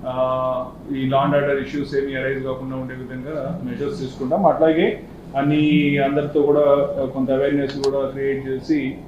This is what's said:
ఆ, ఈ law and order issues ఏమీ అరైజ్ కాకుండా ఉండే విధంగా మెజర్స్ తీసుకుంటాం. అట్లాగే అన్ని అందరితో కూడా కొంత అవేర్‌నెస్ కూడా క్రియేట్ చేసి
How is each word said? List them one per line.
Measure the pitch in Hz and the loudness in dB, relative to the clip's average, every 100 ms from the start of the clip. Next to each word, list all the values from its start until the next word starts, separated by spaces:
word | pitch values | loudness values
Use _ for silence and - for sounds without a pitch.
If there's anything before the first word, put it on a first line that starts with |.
| 127 | -6
ఆ, | 127 127 131 127 127 127 - - 139 | 0 0 2 0 -2 -6 -12 -8 -2
ఈ | 131 | 2
law | 135 139 | 2 4
and | 143 | 4
order | 143 139 | 4 0
issues | 131 147 135 139 | -2 -4 -2 -2
ఏమీ | 139 135 | -2 -2
అరైజ్ | 135 135 | -2 -2
కాకుండా | 131 131 131 131 | -4 -6 -6 -6
ఉండే | 127 | -8
విధంగా | 127 123 127 127 156 135 - | -10 -10 -10 -8 -6 -6 -6
మెజర్స్ | 123 120 143 143 | -6 -4 -4 -4
తీసుకుంటాం. | 131 - 131 170 180 | -8 -6 -2 4 4
అట్లాగే | 139 160 160 208 214 - - - 135 | 6 4 6 2 0 -10 -16 -8 -2
అన్ని | 143 151 151 147 147 143 | 2 4 4 4 4 4
అందరితో | 139 143 147 156 | 2 2 0 2
కూడా | 143 147 147 143 143 139 131 | 4 4 4 4 0 -2 -4
కొంత | 135 131 | -2 0
అవేర్‌నెస్ | 135 139 143 135 143 139 | 2 2 0 -2 -2 -2
కూడా | 139 135 | -2 -4
క్రియేట్ | 135 135 135 135 | -4 -4 -4 -4
చేసి | 131 - 156 135 139 | -8 0 0 0 -8